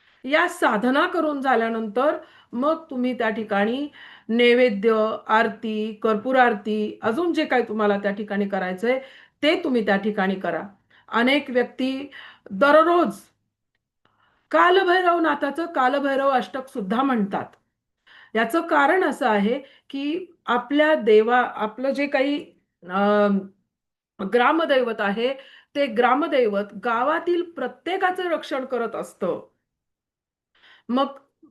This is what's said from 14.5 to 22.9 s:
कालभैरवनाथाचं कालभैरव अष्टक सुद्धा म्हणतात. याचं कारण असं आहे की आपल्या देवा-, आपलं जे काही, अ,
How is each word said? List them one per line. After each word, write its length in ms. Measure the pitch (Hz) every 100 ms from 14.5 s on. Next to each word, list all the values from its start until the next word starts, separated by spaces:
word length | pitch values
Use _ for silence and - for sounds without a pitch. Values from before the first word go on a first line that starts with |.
कालभैरवनाथाचं 1160 | 311 349 370 370 370 359 339 311 277 285 285 339
कालभैरव 640 | 311 254 285 277 269 277
अष्टक 380 | 254 - 262 262
सुद्धा 360 | 254 185 226
म्हणतात. 420 | 277 240 196 165 123 _ _ _ _ _ _ - - 220
याचं 260 | 226 330
कारण 420 | 339 302 277 370
असं 260 | 330 - 247
आहे 300 | 208 202 285 - _ _
की 360 | 277 285 349 370 _ -
आपल्या 500 | 240 - 294 302 311
देवा-, 560 | 220 214 226 247 233 -
आपलं 360 | 214 254 262
जे 160 | 269 285
काही, 380 | 277 285 285 - _ _ _
अ, 380 | 175